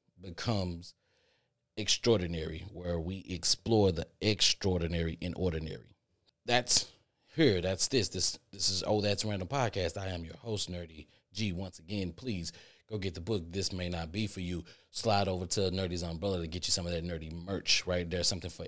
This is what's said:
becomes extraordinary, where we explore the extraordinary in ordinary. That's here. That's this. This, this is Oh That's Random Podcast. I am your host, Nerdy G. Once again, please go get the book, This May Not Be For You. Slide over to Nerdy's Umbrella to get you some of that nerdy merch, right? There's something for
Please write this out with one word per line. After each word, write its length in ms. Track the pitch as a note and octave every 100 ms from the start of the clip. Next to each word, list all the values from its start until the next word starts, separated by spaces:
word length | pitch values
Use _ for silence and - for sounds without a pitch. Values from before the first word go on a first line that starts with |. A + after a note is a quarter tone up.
| _ -
becomes 720 | F#2 E2+ - G#2+ F2+ E2+ F2 - _ _ _ _ _ _ _ -
extraordinary, 880 | G#2 - A#2+ G#2+ F2 E2+ D#2 D#2+ F2+
where 280 | E2+ F2+ E2+
we 240 | E2 F#2+ -
explore 640 | F2 - - - A2+ G2
the 160 | D#2+ - -
extraordinary 960 | G#2 G2+ - - G2 F2+ E2+ E2+ E2 -
in 140 | F2
ordinary. 640 | - F2+ D#2+ D#2 - - _ _ _ _ _
That's 420 | - A#2+ B2 - - - _ _ _
here. 260 | - D3 F#2
That's 280 | F2+ F#2+ -
this. 200 | C3+ G2
This, 300 | F#2 - - _
this 200 | G2 F#2
is 120 | F#2 -
Oh 160 | G#2+
That's 200 | G2+ G2+
Random 240 | A2 G2+ F2+
Podcast. 540 | C#3 A#2 G2 F2 G2
I 80 | F#2+
am 160 | F2
your 120 | D#2+ E2+
host, 340 | A#2 G#2 -
Nerdy 340 | F2 E2+ D#2 - _ _
G. 180 | F#2+ G#2+
Once 260 | F2 F#2+ -
again, 340 | D#2+ G#2 F2+
please 380 | E2 B2+ F#2+ E2+ - - - -
go 80 | G#2+
get 180 | F#2+
the 60 | E2+
book, 320 | E2+ G#2+ E2+
This 220 | G2 F#2
May 160 | F#2 F2
Not 200 | E2+ D#2+
Be 160 | F#2+ G#2+
For 140 | -
You. 240 | F2+ F2 - - _
Slide 380 | - A#2 G2+ F#2+
over 160 | F#2
to 160 | F2+ - F#2+
Nerdy's 320 | F#2 F#2 F2
Umbrella 380 | E2+ E2 G2 F#2
to 60 | E2
get 200 | F2 -
you 60 |
some 140 | - F2
of 60 |
that 120 | E2+
nerdy 260 | E2+ E2 D#2 E2
merch, 420 | F2+ G2 - - -
right? 220 | F2+ E2+
There's 180 | F2+ E2+
something 240 | D#2+ F2
for 160 | -